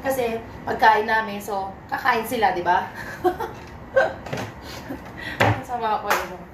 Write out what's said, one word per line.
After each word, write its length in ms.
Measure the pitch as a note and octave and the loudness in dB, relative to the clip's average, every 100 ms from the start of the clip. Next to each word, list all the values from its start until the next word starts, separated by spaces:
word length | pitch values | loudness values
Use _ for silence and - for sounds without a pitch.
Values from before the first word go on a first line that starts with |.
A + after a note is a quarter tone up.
Kasi 400 | C4+ B3+ A#3 A3+ - - - | 0 0 0 -2 -6 -10 -6
pagkain 400 | A3+ A#3 A3 A3 | 6 8 8 4
namin, 320 | A3 G#3 G3+ | 2 0 -4
so 320 | G3+ G3+ F#3+ - - | -4 -4 -4 -8 -6
kakain 400 | C#4 C4+ A#3 A3 | -2 2 2 0
sila, 240 | B3+ G3+ | 2 2
di 160 | F3+ E3+ | 2 4
ba? 240 | F3+ - - - - | 2 2 -8 -12 0
<laughs> 80 | F4+ F4+ - - - - - C5+ - - - - - - - - - - - - - - | 0 0 -6 -8 -14 -16 0 2 2 0 -8 -8 -8 -10 -14 -14 -10 -12 -12 -12 -10 2
Ang 240 | - - | 4 4
sama 400 | - A#3+ A3+ G#3+ | 0 -2 0 0
ko, 80 | D4+ | 2
eh, 120 | - F3+ F3+ | 0 -2 -10
no? 80 | - | -14